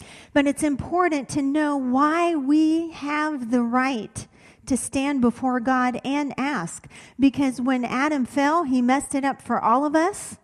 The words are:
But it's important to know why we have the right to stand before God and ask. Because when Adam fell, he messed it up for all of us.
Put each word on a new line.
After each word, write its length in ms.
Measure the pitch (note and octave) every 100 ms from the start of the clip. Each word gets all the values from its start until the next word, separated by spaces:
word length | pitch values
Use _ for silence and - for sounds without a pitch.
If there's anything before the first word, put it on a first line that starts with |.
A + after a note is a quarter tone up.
| - - -
But 140 | D4 C#4+
it's 160 | -
important 640 | D4+ C4+ - F4 F4+ D4+ A#3+
to 140 | D4+
know 340 | C#4 D4 D4 C#4+
why 580 | B3+ B3+ D4+ E4 F4 D#4+
we 540 | C4 D4+ D#4 D#4+ E4
have 600 | - C#4+ D4+ D4+ D4 A#3
the 100 | B3
right 680 | A#3 B3+ C4 B3 - - - _ - _ -
to 100 | C4
stand 460 | - C#4 C4+ C#4+
before 380 | A#3+ A#3 C4 B3+
God 420 | A#3 B3+ B3+ A3+
and 300 | B3+ C#4+ C#4+ -
ask. 520 | C4+ B3+ E3+ - - - - -
Because 420 | C4+ B3+ C4+ B3+
when 240 | B3 B3+ A#3+
Adam 400 | B3 D4 D4+ A#3+
fell, 380 | - C#4 E4
he 180 | C#4+ B3+
messed 320 | B3 C4+ -
it 100 | C#4
up 160 | C4+ -
for 200 | - A#3
all 260 | - B3 D4
of 100 | D#4
us. 420 | E4+ G4+ - -